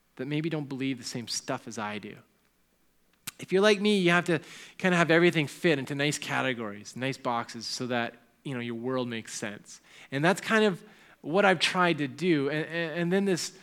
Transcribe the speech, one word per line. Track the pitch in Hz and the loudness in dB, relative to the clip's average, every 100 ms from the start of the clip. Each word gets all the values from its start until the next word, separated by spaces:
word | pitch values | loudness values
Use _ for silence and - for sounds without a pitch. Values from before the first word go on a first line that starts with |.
| _ - | _ -12
that | 131 | -6
maybe | 151 160 | -4 -2
don't | 156 139 | -4 -4
believe | 135 135 127 | -4 -4 -4
the | |
same | - 127 110 | -6 -8 -6
stuff | - - 131 - | -6 -4 -6 -6
as | 110 | -8
I | 104 104 | -6 -8
do? | 104 - _ _ _ _ _ _ _ _ _ _ - - | -10 -16 _ _ _ _ _ _ _ _ _ _ -18 -16
If | - | -2
you're | 185 | 4
like | 208 208 | 4 4
me, | 208 202 | 4 4
you | 175 | 4
have | 175 | 4
to | 170 170 - - - - | 4 0 -2 -16 -20 -2
kind | 190 | 2
of | 175 | 4
have | 160 | 6
everything | 165 175 165 143 | 6 6 4 -2
fit | - 175 143 | 0 2 2
into | 127 | 0
nice | 143 147 143 | -2 -2 -2
categories, | - 135 131 120 110 101 101 120 | -4 -2 -2 -2 -6 -10 -14 -6
nice | 131 131 | -6 -4
boxes, | 131 117 117 117 110 | -2 -2 -4 -10 -10
so | - 123 | -6 -4
that, | 123 117 - _ _ | -2 -4 -8 _ _
you | 151 | -10
know, | 127 | -8
your | 120 117 | -6 -6
world | 120 131 120 | -4 -4 -4
makes | 113 107 | -6 -10
sense. | - 110 104 - - _ - - | -10 -10 -10 -16 -20 _ -20 -8
And | 135 | 0
that's | 160 196 | 2 2
kind | - 220 | 2 2
of | 214 175 - - - _ | 4 0 -8 -20 -20 _
what | - 175 | -2 4
I've | 202 185 | 4 4
tried | - 185 175 156 | 2 2 2 2
to | 143 | -4
do. | 120 180 151 139 | -2 2 2 2
And, | 151 160 | -2 -4
and, | 165 165 160 | -4 -4 -2
and | 170 | 0
then | 190 | 2
this, | 202 175 - - | 2 0 -4 -12